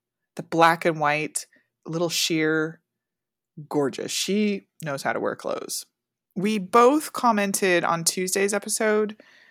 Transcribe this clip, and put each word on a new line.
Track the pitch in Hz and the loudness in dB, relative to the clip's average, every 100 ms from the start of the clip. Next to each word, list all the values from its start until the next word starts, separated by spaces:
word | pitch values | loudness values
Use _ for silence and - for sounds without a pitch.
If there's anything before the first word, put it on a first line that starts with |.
| _ _ _ - | _ _ _ -16
The | |
black | - 165 165 165 175 | -4 4 4 4 0
and | 156 | 0
white, | 147 151 160 - - _ _ _ - | 0 0 -2 -8 -12 _ _ _ -8
little | 165 170 | -4 -2
sheer, | - - 165 156 160 160 165 _ _ _ _ _ _ _ - 147 | -2 0 0 2 0 -2 -8 _ _ _ _ _ _ _ -18 -4
gorgeous. | 147 135 - - | 0 0 -2 -6
She | - - 208 208 196 - - | -4 0 0 0 -2 -8 -12
knows | 156 139 | -8 -4
how | - | -2
to | 113 | -2
wear | 110 - | -2 -4
clothes. | - - - - - _ _ _ _ 196 | -6 -6 -6 -10 -12 _ _ _ _ -4
We | 208 214 | -2 -2
both | 185 233 247 302 - | 2 6 6 4 -2
commented | - 240 208 202 196 190 175 170 | -2 0 2 0 0 2 2 2
on | 165 | 0
Tuesday's | 165 190 185 196 202 | -2 -2 -2 0 0
episode | 208 214 - 220 214 214 214 - - _ | -2 -4 -2 0 2 0 -6 -20 -20 _